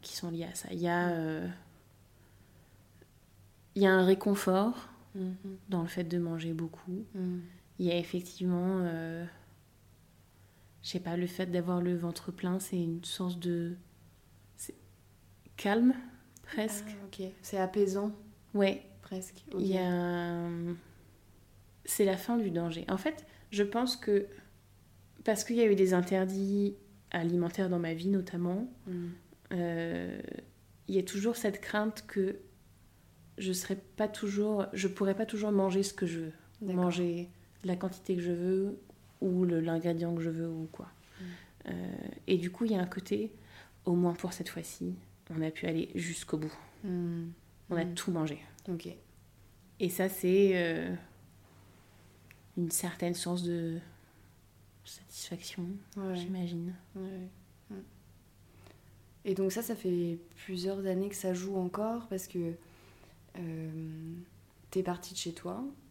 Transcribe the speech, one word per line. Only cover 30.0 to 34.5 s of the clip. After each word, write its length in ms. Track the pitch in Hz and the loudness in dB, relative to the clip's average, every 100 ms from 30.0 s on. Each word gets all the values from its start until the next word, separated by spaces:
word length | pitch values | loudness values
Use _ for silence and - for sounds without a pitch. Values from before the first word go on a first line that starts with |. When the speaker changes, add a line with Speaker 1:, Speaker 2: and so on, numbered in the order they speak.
| - 50 - - - - - - - | -4 -6 -8 -10 -12 -20 -20 -20 0
Speaker 1:
il 60 | |
y 40 | 190 | 2
a 40 | |
toujours 340 | 185 202 214 233 | 2 0 0 2
cette 240 | 214 202 | 0 -2
crainte 440 | - 208 214 214 - | -2 0 0 -2 -6
que 300 | 202 190 - - - - - - - - - - - | 0 0 -2 -12 -20 -20 -20 -20 -20 -20 -20 -18 -6
je 140 | 190 | -2
serais 240 | 180 - 196 | -2 -2 -6
pas 320 | - - 214 | -6 -2 -2
toujours, 580 | 208 208 202 208 | 0 -2 2 2